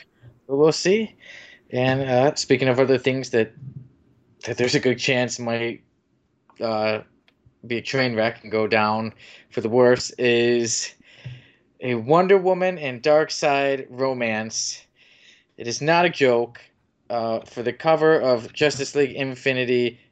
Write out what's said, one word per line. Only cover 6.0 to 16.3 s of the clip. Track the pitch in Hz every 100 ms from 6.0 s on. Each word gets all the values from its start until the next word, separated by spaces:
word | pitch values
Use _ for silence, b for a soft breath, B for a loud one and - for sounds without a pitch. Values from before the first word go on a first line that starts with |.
| _ _ _ _ _ _
uh, | 113 107 107 107 - _ _ _ _ _ 117
be | 117
a |
train | - 135 127 110
wreck | 110 113
and | 110
go | 110 107
down | 110 107 110 110 - B B B
for | -
the | 110
worse | 123 123 127 - -
is | 123 120 120 120 117 - - - B B 127 123 B B _ _
a | 127
Wonder | 117 113 160 185 196
Woman | 180 180 185 180
and | 143 123
Darkseid | 151 151 156 - 151 139 139 135 -
romance. | 123 135 127 117 107 110 - - - _ b b b b b b -
It | 117
is | 117
not | 143 170 175
a |
joke. | - 135